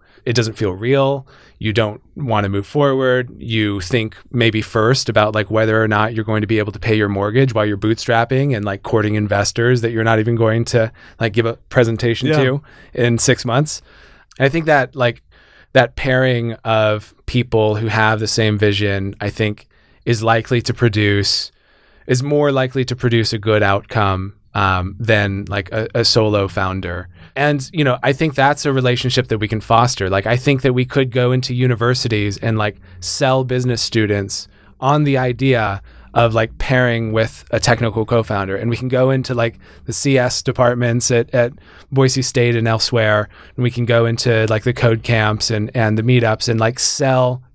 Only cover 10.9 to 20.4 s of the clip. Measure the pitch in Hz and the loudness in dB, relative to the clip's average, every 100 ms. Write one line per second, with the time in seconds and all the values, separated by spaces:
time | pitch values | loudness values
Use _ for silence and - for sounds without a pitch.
10.9 | - - - 113 104 113 117 - - 117 | -6 -18 -4 -2 0 0 -4 -2 2 2
11.9 | 110 120 113 135 156 131 143 - - - | 2 -2 -2 0 2 2 0 -6 -20 -12
12.9 | - 120 117 - 127 120 120 151 - - | -2 0 2 2 0 0 0 -2 -6 -14
13.9 | - - - _ - 135 160 156 147 123 | -20 -20 -20 _ -2 0 0 2 2 2
14.9 | - 120 117 _ _ _ - _ 135 120 | 0 -2 -2 _ _ _ -20 _ 2 2
15.9 | - 135 127 131 120 117 113 113 110 107 | 0 0 2 2 0 -2 -6 -2 2 2
16.9 | 107 - - - 127 120 113 107 104 113 | 0 -6 -14 -4 -2 0 2 2 0 -2
17.9 | 110 110 110 107 - 110 104 104 98 104 | 2 2 2 -2 0 0 2 2 2 0
18.9 | 98 98 95 104 - 107 104 - _ _ | -2 -4 -6 -6 -2 -4 -4 -14 _ _
19.9 | _ - 117 113 113 | _ -4 0 2 0